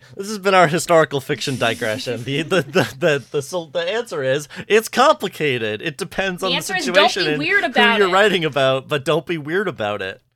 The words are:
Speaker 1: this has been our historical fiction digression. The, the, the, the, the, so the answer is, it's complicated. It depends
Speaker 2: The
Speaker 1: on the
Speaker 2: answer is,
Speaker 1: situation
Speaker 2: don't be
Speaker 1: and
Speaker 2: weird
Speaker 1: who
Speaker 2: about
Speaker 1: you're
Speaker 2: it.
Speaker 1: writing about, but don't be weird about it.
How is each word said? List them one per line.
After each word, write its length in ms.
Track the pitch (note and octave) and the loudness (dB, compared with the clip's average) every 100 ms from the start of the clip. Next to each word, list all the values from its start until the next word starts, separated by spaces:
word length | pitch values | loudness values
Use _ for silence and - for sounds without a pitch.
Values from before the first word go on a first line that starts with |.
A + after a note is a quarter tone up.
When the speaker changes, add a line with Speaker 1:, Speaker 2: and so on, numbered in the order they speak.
| - B2+ | -14 -14
Speaker 1:
this 120 | G3 | -10
has 120 | G#3 | -4
been 140 | G3 F#3+ | 2 4
our 120 | D#3+ | 4
historical 520 | E3 - E3 D3+ C#3 | 2 4 4 4 0
fiction 380 | - D3 - B2+ | -4 -4 -4 0
digression. 640 | A#2 A2+ A2 G#2+ B2+ A#2 | 0 0 -4 -4 -6 -6
The, 180 | A#2 C#3+ | -4 -4
the, 180 | D#3 F3+ | 0 0
the, 340 | C3+ F3+ - C3 | 2 0 0 0
the, 260 | E3+ C#3 - | 2 0 -2
the, 100 | D3 | -6
so 240 | C3+ F3+ D#3+ | -4 -8 -6
the 160 | E3+ | -6
answer 420 | E3+ A3 A#3+ E3 | -4 -4 -4 -4
is, 240 | C3 C#3+ C#3+ F#3 - | -2 -2 -4 -12 2
it's 200 | G#3+ A3 | 2 2
complicated. 920 | - C#4+ D4 G3+ - D3+ B2 A2 G#2+ | 2 4 4 -2 -2 -2 0 -2 -4
It 160 | E3 C3+ | -6 -8
depends 440 | F#3 - F#3+ F3+ | -8 -4 -4 -4
Speaker 2:
The 60 | F#3+ | -2
Speaker 1:
on 40 | |
the 40 | D4 | -2
Speaker 2:
answer 180 | D4+ F#4 | -4 -4
is, 100 | D4 | 0
Speaker 1:
situation 380 | F3 E4+ - | 2 2 2
Speaker 2:
don't 60 | D#4 | -2
be 40 | |
Speaker 1:
and 60 | C4+ | -2
Speaker 2:
weird 240 | D#4+ G4+ | 0 0
Speaker 1:
who 60 | E4+ | 0
Speaker 2:
about 260 | B3 A#3+ A3 | 2 2 4
Speaker 1:
you're 100 | F#3+ | 4
Speaker 2:
it. 40 | |
Speaker 1:
writing 320 | F#3 G#3 F#3 D#3 | 4 4 2 0
about, 420 | C#3 C3+ C3 - | 2 2 2 -2
but 180 | D3 D3 | -4 0
don't 200 | D#3+ D#3+ | -2 -2
be 120 | E3 | -8
weird 300 | C#3+ F#3 F#3+ | -4 -2 -2
about 340 | A#2 G#2 G#2 | -4 -4 -4
it. 180 | F#2+ - _ | -6 -10 _